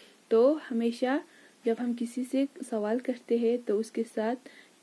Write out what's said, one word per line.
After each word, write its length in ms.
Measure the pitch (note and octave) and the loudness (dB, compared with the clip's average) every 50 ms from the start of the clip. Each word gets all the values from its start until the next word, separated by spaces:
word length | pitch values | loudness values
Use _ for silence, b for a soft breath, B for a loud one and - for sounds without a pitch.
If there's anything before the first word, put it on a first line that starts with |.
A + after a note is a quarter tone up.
| B B B B B - | B B B B B 2
तो 220 | A3+ A3 A#3 C4+ D#4 D4+ - - | 4 6 6 6 4 2 -2 -4
हमेशा 520 | B3 A3+ A3+ A#3 A#3 - B3+ B3 C4+ D#4 E4 B B B B B B B - | -2 0 0 0 0 0 0 0 0 0 -2 B B B B B B B -2
जब 140 | A#3 A3+ A3+ | -2 0 0
हम 140 | B3 A#3+ A#3 | 0 -4 -2
किसी 300 | A#3+ A#3 A#3 - B3 B3+ | -2 -4 -6 -4 -6 -6
से 240 | B3+ - C4 C#4 C#4 - - - | -2 0 0 0 -2 -4 -10 -10
सवाल 360 | - - G#3+ G#3 G#3 A3 B3+ | -6 -4 -2 -2 0 -2 -2
करते 380 | B3+ - B3+ A#3+ - - A#3 A#3 | -2 -4 -6 -6 -2 0 0 2
हैं 200 | A#3 A3+ A#3+ A#3+ A#3+ | 2 2 0 0 0
तो 140 | - G#3 G3+ | 0 0 0
उसके 240 | A3 A3 - - A3+ | 0 -2 -4 -6 -6
साथ 460 | A#3 - - G#3+ A3 B3 C4+ - B B B B B B B | -4 -4 -4 -2 -2 -2 -4 -8 B B B B B B B